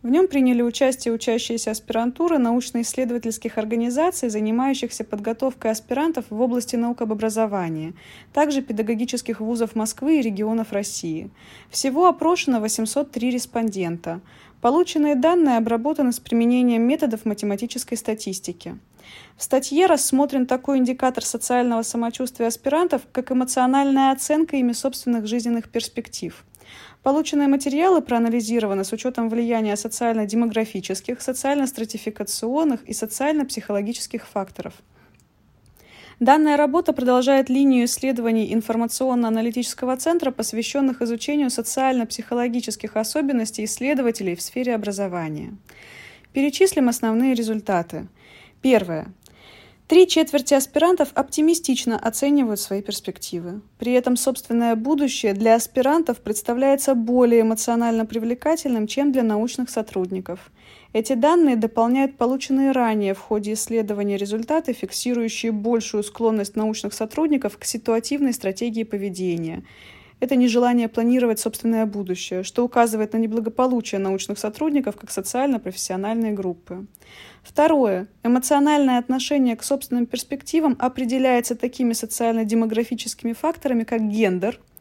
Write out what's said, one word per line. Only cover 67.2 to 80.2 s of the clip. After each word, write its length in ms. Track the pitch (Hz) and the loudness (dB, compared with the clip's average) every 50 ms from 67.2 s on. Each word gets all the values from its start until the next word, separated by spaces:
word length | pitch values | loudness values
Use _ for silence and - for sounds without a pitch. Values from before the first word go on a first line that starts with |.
| 320 311 302 269 - 202 - - | 2 2 2 0 0 -4 -6 -6
к 60 | - | -10
ситуативной 680 | - - 226 - - 226 226 226 - 285 285 285 269 | -8 -8 -4 -2 0 0 0 0 -2 -2 0 0 0
стратегии 520 | 240 - - 196 190 - 233 240 220 226 226 | 0 -2 -4 -4 -4 -2 -4 -4 -2 -4 -4
поведения. 800 | 220 - 202 196 202 180 180 185 180 170 170 165 160 165 - - - - - - - - - - - _ _ | -4 -4 -4 -4 -6 -4 -4 -2 -2 -2 -2 -4 -6 -8 -10 -14 -16 -20 -20 -20 -20 -20 -20 -20 -20 _ _
Это 160 | 269 254 277 | -2 2 4
нежелание 500 | 247 247 247 220 240 240 240 240 240 226 | 4 4 6 4 4 4 4 4 2 0
планировать 540 | 220 - 233 233 240 247 254 247 233 220 220 | 0 -2 0 2 2 4 4 2 2 0 0
собственное 440 | - 233 220 - - 226 226 220 220 | -2 -6 -6 -2 -2 0 2 2 0
будущее, 600 | 214 202 202 196 180 180 185 - - 185 185 196 | -2 -2 -6 -4 -4 -6 -6 -6 -6 -6 -6 -6
что 200 | - - - 240 | -4 -2 -2 -2
указывает 480 | 247 - 247 233 226 220 214 214 214 | 2 4 4 4 4 2 -2 -2 -2
на 40 | 220 | 0
неблагополучие 800 | 226 226 214 214 233 214 226 220 - 254 254 247 233 220 - - 196 | -2 0 0 -2 -2 -4 -2 0 0 0 2 2 -2 -2 -4 -4 -2
научных 400 | 196 190 190 190 - - 208 - | -2 -2 -2 -2 -4 -6 -8 -6
сотрудников 560 | - 214 214 - 302 311 294 285 254 180 175 | -6 -8 -4 -2 -2 0 0 0 0 -2 -6
как 160 | - - - | -8 -14 -10
социально-профессиональной 1200 | - 196 190 - - 247 269 285 254 220 - 185 185 - - - 185 185 196 208 226 233 226 220 | -8 -8 -6 -4 -2 0 0 0 0 -2 -4 -8 -8 -8 -8 -6 -4 -4 -4 -2 -2 -2 -2 -2
группы. 560 | 208 196 190 180 175 170 _ - 175 185 202 - _ - - - - - - - - _ | -2 -2 -4 -6 -6 -8 _ -14 -14 -14 -14 -16 _ -20 -20 -20 -20 -20 -20 -20 -20 _
Второе. 640 | _ - - - 294 330 320 285 254 208 190 180 196 - _ _ | _ -4 2 2 4 4 4 4 4 2 2 -2 -4 -8 _ _
Эмоциональное 800 | - 233 247 254 254 - 294 285 285 302 302 294 285 262 247 240 | 0 2 2 2 2 2 2 4 4 4 4 4 4 4 2 2
отношение 560 | 240 247 254 262 254 - 294 285 262 247 226 | 0 0 -2 -2 0 0 2 2 2 2 0
к 80 | 233 - | -2 -2
собственным 420 | - 277 277 - - 247 240 233 | -2 -2 -2 -2 -4 -2 -2 -2
перспективам 720 | 226 - 247 | -2 -4 -10